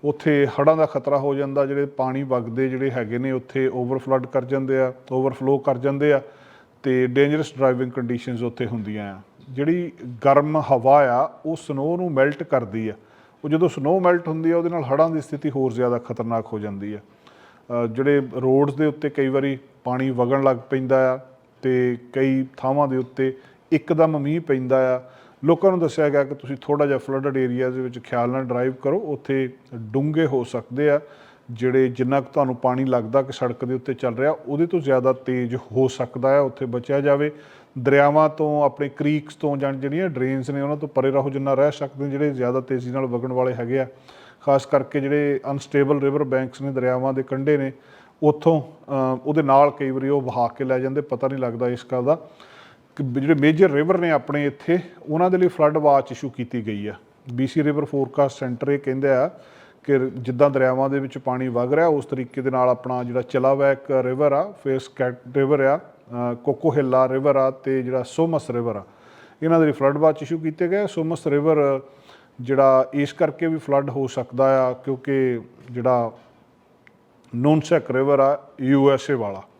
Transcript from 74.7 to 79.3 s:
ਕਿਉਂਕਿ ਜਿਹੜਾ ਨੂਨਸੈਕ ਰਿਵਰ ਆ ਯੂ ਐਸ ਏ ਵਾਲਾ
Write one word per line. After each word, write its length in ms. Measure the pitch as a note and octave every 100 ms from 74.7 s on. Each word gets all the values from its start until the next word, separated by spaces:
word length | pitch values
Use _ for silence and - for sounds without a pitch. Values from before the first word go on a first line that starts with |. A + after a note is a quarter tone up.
ਕਿਉਂਕਿ 640 | B2 C#3 B2+ C#3 C3+ C3 A#2+ - - -
ਜਿਹੜਾ 400 | B2 A#2+ B2 A#2 - - _ _ _ _ _ _ _ _ _ _ A#2+
ਨੂਨਸੈਕ 560 | C3+ D#3 D3 E3 D3
ਰਿਵਰ 280 | B2+ C3+ C#3
ਆ 240 | C3+ D3 - -
ਯੂ 300 | C3 C#3 C#3
ਐਸ 180 | C3+ -
ਏ 40 |
ਵਾਲਾ 300 | C3+ G#2+